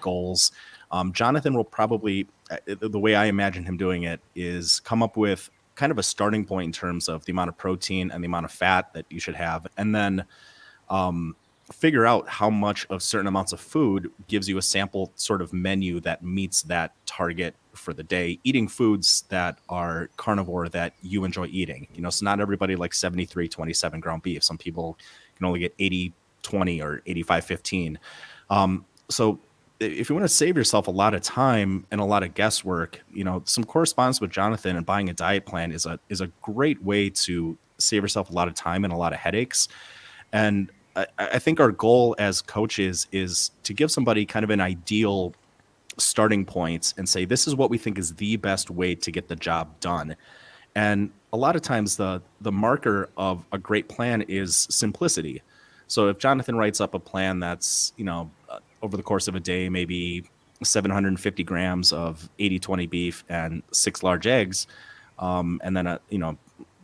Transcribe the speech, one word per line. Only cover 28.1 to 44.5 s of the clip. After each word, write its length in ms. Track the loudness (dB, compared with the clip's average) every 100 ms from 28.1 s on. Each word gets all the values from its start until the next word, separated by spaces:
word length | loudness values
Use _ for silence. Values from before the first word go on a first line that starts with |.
| -20 -20 -12 0
Um, 340 | 4 4 2 -6 _ -6
so 300 | 2 2 2 _ _ _ -6
i-, 60 | -4
if 240 | -2 -2
you 60 | 0
wanna 120 | 2
save 300 | 4 4 4
yourself 320 | 4 2 2
a 20 |
lot 220 | 4 4
of 80 | 2
time 640 | -2 2 4 4 2 -2 -2
and 120 | -2
a 40 | 2
lot 160 | 2
of 120 | 0
guesswork, 680 | 0 0 0 -2 -4 -4 -8 -14
you 100 | -6
know, 200 | -4 -4 -2
some 180 | -2
correspondence 560 | 2 2 2 4 2 2
with 100 | -2
Jonathan 460 | 0 0 0 -2 -2
and 100 | 0
buying 220 | 0 0
a 60 |
diet 320 | -2 0 0 0
plan 260 | -4 -4
is 140 | -4 -6
a, 120 | -6 -8
is 100 | -6
a 80 | -6 -8
great 420 | -8 0 2 2
way 260 | 2 2 2
to 480 | 0 -2 0 -2 -6 _ -2
save 240 | 2 2
yourself 280 | 2 0 -2
a 40 |
lot 160 | 0 0
of 60 | -2
time 280 | -2 0
and 80 | 0
a 60 | 0
lot 160 | -2
of 60 | -2
headaches. 500 | -2 0 0 0 -2 -4 -20 -20 -20 -20 -2
And 360 | 2 4 2 0 -8 _
I, 140 | -4 -4 -2
I 220 | -2 0
think 220 | 2 6
our 100 | 6
goal 460 | 6 6 8 6 4
as 220 | 0 0
coaches 680 | -4 -2 -2 0 0 0 -2
is 380 | -2 -2 -2 -4 _
to 100 | -6
give 160 | 0 2
somebody 360 | 4 4 4 2
kind 180 | 0
of 60 |
an 100 | 2